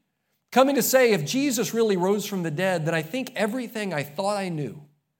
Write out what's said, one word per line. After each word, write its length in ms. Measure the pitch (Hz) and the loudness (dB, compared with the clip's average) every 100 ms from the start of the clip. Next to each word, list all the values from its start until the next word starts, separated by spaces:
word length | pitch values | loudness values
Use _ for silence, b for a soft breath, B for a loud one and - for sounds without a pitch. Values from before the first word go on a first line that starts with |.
| _ _ _ _ _ | _ _ _ _ _
Coming 240 | 240 269 269 | 4 4 4
to 80 | |
say, 280 | - 262 240 | 4 4 6
"If 140 | 185 147 | 4 0
Jesus 480 | 262 285 233 185 | 0 0 0 0
really 240 | 226 220 185 | 2 2 2
rose 280 | 185 208 - | 2 0 -2
from 180 | 190 | -4
the 80 | 165 | -4
dead, 340 | 147 190 175 156 | -2 0 0 0
then 80 | |
I 80 | 165 | -2
think 300 | 160 254 247 - | -2 -6 -6 -4
everything 580 | 208 254 226 220 196 | -2 -2 -6 -6 -4
I 100 | 151 | -4
thought 340 | 143 - 196 208 | -6 -4 -2 -2
I 120 | 190 | -4
knew 340 | 156 123 - - _ _ | -6 -8 -10 -20 _ _